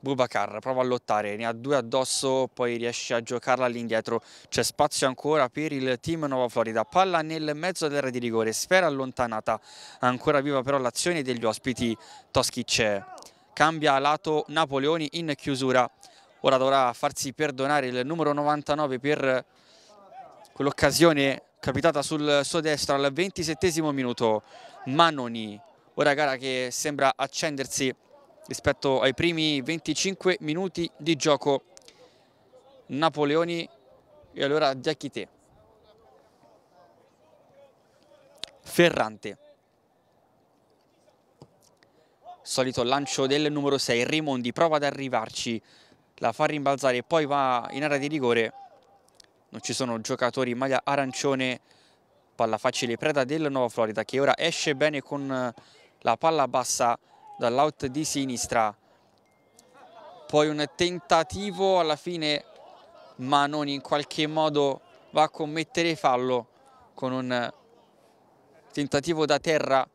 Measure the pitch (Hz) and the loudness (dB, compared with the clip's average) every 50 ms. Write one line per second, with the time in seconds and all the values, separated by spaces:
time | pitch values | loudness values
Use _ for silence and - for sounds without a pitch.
0 | - 135 139 127 123 120 - 104 101 104 104 107 - 131 131 127 127 127 123 120 | -2 -4 0 0 0 0 0 -4 -4 -4 -6 -8 -6 -4 0 0 0 0 0 -4
1 | _ - 110 107 104 104 104 107 117 117 117 113 120 135 147 135 120 113 123 135 | _ 0 0 0 0 -2 -6 -4 -4 -6 -6 -6 -4 0 0 0 0 0 0 0
2 | 131 - - - - 135 131 131 131 123 _ - 127 120 120 117 117 120 117 - | 0 0 -2 -2 0 0 0 0 0 -2 _ -4 -2 -2 -2 -2 -4 -4 -4 -6
3 | - - 123 117 117 - 123 120 - - 127 127 127 123 120 120 120 113 113 110 | -4 -2 -2 -2 -2 -2 -6 -6 0 0 0 2 2 -2 -2 -4 -4 -2 -2 -2
4 | 110 - 117 113 - - - - - _ - - 117 - - - 147 151 - - | 0 0 -4 -4 -4 -8 -20 -20 -16 _ -2 -2 -2 -2 2 0 0 0 2 0
5 | - 135 127 - - 143 156 151 135 120 _ 147 151 156 151 135 131 131 127 120 | 0 0 -2 -2 -2 0 2 2 2 0 _ -4 -6 -4 -4 -4 -2 -2 -2 -2
6 | - 156 165 165 151 143 135 127 127 120 - 123 113 113 110 113 107 - - 180 | -2 -4 -4 -2 -2 -2 0 0 0 0 2 0 0 2 0 -2 -2 2 2 2
7 | 190 190 180 165 156 156 160 160 156 151 147 147 160 185 180 - 165 151 143 143 | 2 4 2 0 -2 -2 -4 -4 -4 -4 -4 -4 -4 -6 -4 -2 -4 -2 0 0
8 | 135 131 123 123 120 117 113 113 110 110 110 - - - 180 190 180 160 143 135 | -2 -2 -2 -2 -4 0 0 0 0 0 -2 -4 -2 2 4 4 4 4 0 -2
9 | 135 127 - - 127 117 110 110 - - 113 107 _ - - - - - - - | -4 -6 -2 -4 -4 -2 -2 -6 -2 -2 -4 -4 _ -16 -20 -20 -20 -20 -10 0
10 | - 123 123 123 - 156 147 143 135 147 143 135 120 135 139 139 131 120 - - | 0 0 0 2 0 2 2 2 2 2 -2 -2 0 0 -2 0 0 -2 -4 -2
11 | - 175 175 160 135 123 123 117 117 110 107 - - 135 120 - 123 117 110 - | -2 0 0 -2 -2 -2 -4 0 0 -2 -2 -2 -4 -4 -4 -2 -2 -2 -2 -4
12 | - - - - - _ _ 139 123 - - 127 113 - - - 117 107 101 98 | -8 -20 -20 -20 -20 _ _ 2 2 2 -2 -6 -4 -2 0 2 2 2 2 0
13 | 95 - - - - - _ _ _ _ - - 147 156 165 156 147 151 135 135 | -4 -8 -18 -18 -18 -20 _ _ _ _ 2 4 4 4 4 2 2 2 4 4
14 | 139 143 151 151 - 160 156 151 147 - 147 160 160 139 139 135 135 147 165 165 | 4 2 0 0 0 -2 -2 -2 -2 -2 0 -2 0 0 0 0 0 2 0 0
15 | 156 139 - 170 170 160 139 - - 147 143 123 135 131 127 127 123 - _ _ | -2 -6 -6 -6 -4 -4 -6 -4 -4 -4 -4 -2 0 4 4 4 4 2 _ _
16 | - - - - - _ _ _ - 147 135 131 131 135 135 135 131 123 120 - | -20 -20 -20 -20 -20 _ _ _ 4 4 4 6 4 4 4 4 4 2 0 -2
17 | - 147 135 - - 139 120 - 151 147 135 127 135 139 147 147 135 127 123 123 | -4 -4 -2 -4 -8 -8 -4 -2 -4 -4 -2 -2 -2 0 2 0 0 0 -2 -4
18 | 123 139 165 170 156 147 147 147 147 147 151 147 139 - 147 151 151 139 131 123 | -4 -4 -2 -2 0 0 0 0 0 0 0 0 0 -2 -2 0 0 -2 -4 -4
19 | 123 143 151 143 139 135 131 127 - _ _ _ _ _ _ - _ - - - | 0 -2 0 0 2 0 0 0 -2 _ _ _ _ _ _ -20 _ -20 -20 -20
20 | - - - - - - - - - - _ - 135 143 143 - - 143 143 143 | -20 -20 -20 -20 -20 -20 -20 -20 -20 -20 _ -2 -2 -2 0 4 4 4 6 6
21 | 165 170 156 143 139 135 131 120 - _ _ _ - 151 131 139 139 165 151 147 | 6 6 6 6 2 0 0 -2 -8 _ _ _ -6 -4 -4 2 2 2 2 2
22 | 135 - 160 151 147 147 143 143 139 - - 170 151 156 151 139 - - 147 139 | -2 -2 -2 -2 0 2 2 2 2 2 -2 -2 0 0 -2 -2 0 0 0 2
23 | 139 139 139 135 180 196 - - 165 156 160 - - 185 156 160 160 151 143 135 | 2 0 0 0 -4 -4 -2 -6 -4 -4 -2 0 0 0 0 2 -2 0 0 -2
24 | 131 123 120 - 120 113 107 104 - - - - - - - - - 127 131 156 | -2 -2 -2 0 2 2 2 0 -2 -8 -20 -20 -20 -20 -20 -14 -8 -2 2 4
25 | 170 165 156 139 127 120 117 117 110 107 104 104 - - _ _ _ _ _ - | 4 4 4 -2 -6 -6 -6 -8 -8 -10 -12 -14 -18 -20 _ _ _ _ _ 0
26 | 147 147 143 139 151 139 135 123 131 135 127 127 127 123 123 - - 151 147 139 | 2 2 4 2 0 0 -2 -4 -4 -4 -2 -2 -4 -4 -6 -4 -4 -4 0 4
27 | 139 135 - - 135 135 - - - 160 147 135 135 - - - 139 131 - _ | 4 4 4 2 -4 -4 -2 -4 -4 -2 -2 -4 -6 -4 -2 -2 -2 -2 -2 _
28 | _ _ - - - - - - - - 127 - - 147 139 _ - 143 135 123 | _ _ -20 -20 -20 -20 -20 -20 -12 -10 -10 -2 0 0 0 _ 0 0 2 4
29 | 107 135 127 - 160 170 170 160 156 156 151 139 127 131 165 165 - - 151 - | 4 2 2 2 0 0 0 2 0 0 0 0 -2 -4 -6 -6 -4 -4 -4 -2
30 | - 190 190 - - 185 180 - 156 151 151 170 196 185 - - 170 160 _ - | -2 -2 -4 0 0 0 0 0 -2 -4 -4 -4 -4 -6 -4 -6 -6 -6 _ -6
31 | 147 156 165 139 - 160 147 135 - 147 139 135 _ _ - - _ - _ _ | -2 -2 0 2 4 2 2 4 4 0 0 0 _ _ -20 -20 _ -20 _ _
32 | - - _ _ _ _ _ _ _ _ _ - _ - - - _ _ 127 135 | -20 -20 _ _ _ _ _ _ _ _ _ -20 _ -20 -20 -20 _ _ -4 0
33 | 160 160 143 151 151 143 147 160 170 170 170 170 165 - - _ _ - - - | 0 0 2 2 0 2 2 2 0 0 -2 -6 -8 -10 -14 _ _ -20 -20 -20
34 | _ _ - - - _ - - 139 139 143 156 156 139 135 131 113 151 156 _ | _ _ -20 -20 -20 _ -6 -4 -2 0 2 2 2 0 0 -2 -4 -4 -4 _
35 | - 135 _ 113 92 - _ _ _ _ _ _ _ _ _ _ _ _ _ _ | -8 -10 _ -10 -12 -12 _ _ _ _ _ _ _ _ _ _ _ _ _ _
36 | _ _ _ _ _ _ _ _ _ _ _ _ _ _ _ _ - _ _ _ | _ _ _ _ _ _ _ _ _ _ _ _ _ _ _ _ -20 _ _ _
37 | _ _ _ _ 127 123 123 117 113 _ 143 - 143 _ _ _ _ _ _ _ | _ _ _ _ _ _ _ _ _ _ _ -20 -20 _ _ _ _ _ _ _
38 | _ _ - _ _ - _ _ - - _ _ _ - - - 175 170 - 131 | _ _ -20 _ _ -20 _ _ -16 -16 _ _ _ -4 4 6 6 6 6 2
39 | 120 110 107 101 - 107 98 _ - - - _ _ _ _ _ _ _ _ _ | -2 -2 -4 -10 -14 -14 -14 _ -20 -20 -20 _ _ _ _ _ _ _ _ _
40 | _ _ _ _ _ _ _ _ _ _ _ _ _ _ _ _ _ _ _ _ | _ _ _ _ _ _ _ _ _ _ _ _ _ _ _ _ _ _ _ _
41 | _ _ _ _ _ _ _ _ - _ _ _ _ _ _ _ _ _ _ _ | _ _ _ _ _ _ _ _ -20 _ _ _ _ _ _ _ _ _ _ _
42 | _ _ _ _ _ - - _ _ - - - 127 131 120 - 120 120 131 139 | _ _ _ _ _ -20 -20 _ _ -6 -2 -2 -2 -2 0 -2 0 0 0 -2
43 | 143 139 - - 135 131 139 147 151 147 147 147 143 143 139 131 - - 123 117 | -2 -4 -2 -2 0 0 2 2 0 0 -2 0 0 0 0 0 0 0 0 0
44 | 123 123 151 156 160 147 135 123 120 120 113 - 170 165 156 147 143 143 139 139 | 2 0 0 -2 0 -2 -4 -2 -4 -4 -2 -2 0 0 2 2 0 -2 -4 -4
45 | 139 131 127 117 110 - - - - 123 117 107 _ _ - - - _ _ _ | -6 -4 -2 -4 -4 -4 -8 -8 -6 -4 -4 -6 _ _ -20 -20 -20 _ _ _
46 | _ _ _ - - 117 113 - 151 151 151 151 139 139 139 127 - 135 123 123 | _ _ _ -2 -2 -2 0 2 0 0 0 0 0 0 0 2 2 0 0 0
47 | 120 _ 170 165 151 135 143 143 135 131 127 120 110 - - 135 147 151 147 139 | -2 _ 2 2 2 2 0 0 2 2 0 0 -2 -4 -6 -4 -2 0 0 0
48 | 139 143 156 156 131 120 120 117 113 110 - - - - - - _ _ _ _ | -2 -2 -2 0 2 2 2 2 2 0 -4 -12 -20 -20 -20 -20 _ _ _ _
49 | _ _ _ _ - _ _ _ _ _ - 113 - - 120 - 131 123 117 113 | _ _ _ _ -20 _ _ _ _ _ -18 -12 -8 -6 -4 -4 -4 -4 -4 -6
50 | 107 - 135 120 127 120 - 135 131 123 120 120 135 135 131 127 - - 143 143 | -4 -6 -2 0 0 -2 0 0 -2 -2 -2 -4 -2 0 0 0 0 0 0 0
51 | 139 131 123 - - 143 135 131 131 127 123 - _ _ _ _ _ _ _ _ | -2 -2 -4 -2 0 0 0 0 0 -2 -4 -6 _ _ _ _ _ _ _ _
52 | _ _ _ _ _ _ _ - 120 113 110 107 - 127 123 - - 120 117 110 | _ _ _ _ _ _ _ -2 0 0 0 2 0 0 0 0 -2 -2 -4 0
53 | - 156 151 143 131 123 147 160 160 143 139 135 127 117 - - 113 110 107 110 | 0 0 2 2 0 0 -2 -2 -2 -2 0 0 -2 0 0 0 -2 0 0 -4
54 | 107 - - 131 139 139 - - - 165 165 - - 165 147 131 147 156 151 139 | -6 -2 0 2 2 2 2 2 2 -2 -2 0 -2 -2 0 2 2 0 0 -2
55 | - - 147 139 139 135 135 131 127 120 113 - - - - - - _ _ _ | -8 -6 -8 -6 -6 -4 -4 -4 -4 -4 -6 -10 -20 -20 -20 -20 -20 _ _ _
56 | _ 117 113 - - 165 165 151 139 123 123 131 123 - - - 131 120 117 - | _ 0 0 2 2 2 4 4 2 2 2 -2 -2 -2 0 2 2 2 2 0
57 | _ _ _ - - - - - 127 117 120 131 143 156 147 _ - 135 127 151 | _ _ _ -20 -20 -20 -8 -2 0 0 4 4 2 2 0 _ -8 -6 -4 -4
58 | 156 - - 147 135 135 123 113 - - 127 117 110 107 104 _ _ _ _ _ | -4 -2 -2 -2 -2 -2 -4 -6 -6 0 2 2 2 2 -2 _ _ _ _ _
59 | _ _ _ _ _ _ _ _ _ _ _ - _ _ _ - - - - - | _ _ _ _ _ _ _ _ _ _ _ -20 _ _ _ -20 -20 -20 -20 -20
60 | - - - - - - - 151 151 151 151 151 151 147 - - 180 180 180 175 | -20 -20 -20 -20 -14 2 4 4 4 4 2 -2 -4 -4 -2 -2 -2 0 0 -6
61 | - - 175 165 160 160 - 185 202 208 180 175 196 190 190 180 165 156 151 143 | 0 4 4 4 4 2 -6 -8 -8 -8 -4 0 2 2 4 4 2 2 0 -2
62 | - 180 175 165 156 151 147 - - - - - - - - - - - - - | -4 -8 -6 -4 -2 -2 -2 -2 -4 -12 -20 -20 -20 -20 -20 -20 -20 -20 -20 -20
63 | - - - - 127 131 147 143 143 143 147 151 147 143 139 139 135 - 160 147 | -20 -20 -14 -10 -2 2 2 4 4 2 0 -4 -4 -4 -4 -8 -4 -2 -2 -2
64 | 143 - - - 156 151 156 156 156 156 147 147 143 139 131 131 _ - - - | -2 -4 -2 -2 -2 0 0 0 0 2 2 2 2 2 0 -4 _ -20 -20 -20
65 | - - - 151 156 156 _ - 160 151 151 165 160 _ - 175 170 170 160 147 | -20 -4 2 2 2 2 _ -6 -6 -4 -4 -6 -6 _ -2 0 0 0 -2 2
66 | - 147 127 123 127 127 127 123 113 _ _ _ _ - - - - - _ - | 2 2 2 2 2 0 0 -2 -2 _ _ _ _ -20 -20 -20 -20 -20 _ -8
67 | - 127 127 131 127 123 123 123 120 - - - _ _ _ _ _ _ _ _ | -6 -4 -4 -4 -4 -2 -2 -2 -2 -4 -8 -14 _ _ _ _ _ _ _ _
68 | _ _ _ _ _ _ _ _ _ _ _ - _ - - 143 143 135 - 143 | _ _ _ _ _ _ _ _ _ _ _ -20 _ -10 -6 -6 -6 -2 -2 -2
69 | 139 160 170 156 156 143 147 139 - 165 156 151 - 131 135 135 123 _ | 0 -2 -2 0 2 2 2 0 2 0 0 0 2 2 2 0 0 _